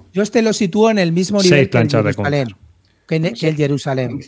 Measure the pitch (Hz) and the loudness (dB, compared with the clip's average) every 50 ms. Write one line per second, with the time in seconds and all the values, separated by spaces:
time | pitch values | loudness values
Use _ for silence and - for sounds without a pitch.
0 | - _ - 185 214 208 - 240 226 220 202 - 220 175 160 208 220 226 220 202 | -16 _ -4 -4 -2 0 0 0 0 0 0 0 -2 -2 2 2 2 4 2 2
1 | 180 165 165 180 190 165 202 202 190 180 147 143 131 - - 120 113 - - 110 | 0 0 0 0 -2 0 0 2 4 4 4 4 4 2 2 0 0 2 0 0
2 | 104 104 98 107 101 143 147 143 131 113 - - - - _ _ _ _ _ _ | 0 0 -2 -2 -2 -2 -2 -2 -2 -4 -8 -12 -20 -20 _ _ _ _ _ _
3 | _ - 165 160 160 180 226 - 170 156 156 147 147 139 143 131 - 143 135 131 | _ -4 -4 -2 -2 -4 -4 -4 -2 -2 0 0 0 0 -2 -2 -4 -4 -4 -4
4 | 127 120 135 139 - | -4 -4 -6 -10 -10